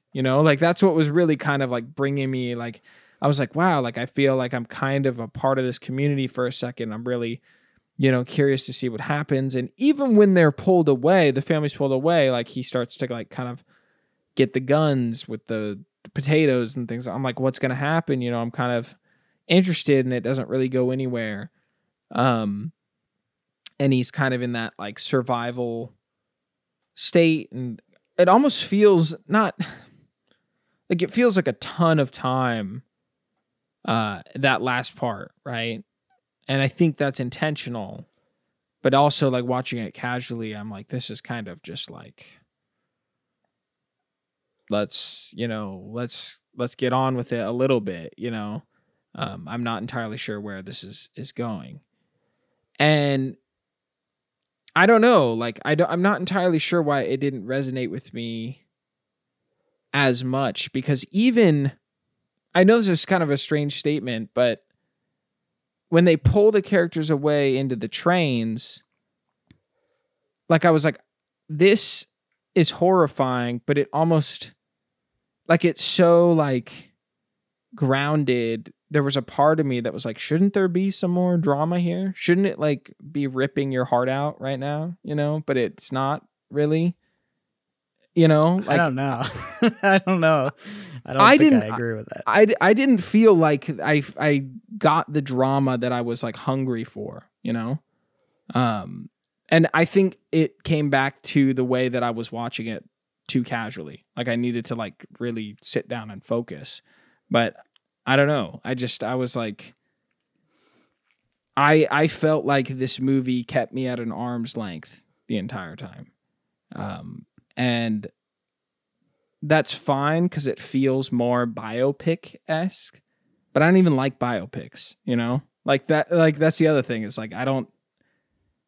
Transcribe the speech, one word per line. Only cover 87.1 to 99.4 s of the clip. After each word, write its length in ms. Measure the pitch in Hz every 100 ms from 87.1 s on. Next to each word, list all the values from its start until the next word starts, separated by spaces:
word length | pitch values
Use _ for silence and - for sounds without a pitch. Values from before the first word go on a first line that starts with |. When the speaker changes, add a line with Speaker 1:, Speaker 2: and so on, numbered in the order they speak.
| _ _ _ _ _ _ _ _ _ _
Speaker 1:
you 140 | 170 160
know, 300 | 151 160 185
Speaker 2:
I 80 | 214
Speaker 1:
like, 100 | 185
Speaker 2:
don't 180 | 160
know. 280 | 131 139 120
<laughs> 400 | 131 - - - 233 -
I 200 | 196 190 190
don't 140 | 185
know. 300 | 160 151 135 - - 208 190 135 -
I 60 |
don't 80 | 135
Speaker 1:
I 160 | 214 285
Speaker 2:
think 20 | 302
Speaker 1:
didn't, 120 | 254
Speaker 2:
I 140 | 110 120
agree 180 | 117
with 140 | 107 -
that. 120 | - -
Speaker 1:
I, 200 | 185 214 -
I 140 | 185
didn't 240 | 220 269 220
feel 340 | - 214 226
like 360 | 175 156 143 - 113
I, 220 | 104 151 135 -
I 260 | 151 143 135 123 - 107
got 340 | 156 160 -
the 120 | 147
drama 560 | 131 127 131 139 135 123
that 140 | 123
I 100 | 123
was, 200 | 120 117
like, 140 | 120 -
hungry 480 | - 135 127 117
for, 460 | 113 104 107 - - _
you 120 | -
know? 260 | 117 113 151 - _ _ _ _ _ -
Um, 540 | 127 123 107 92 92 87 _ _ _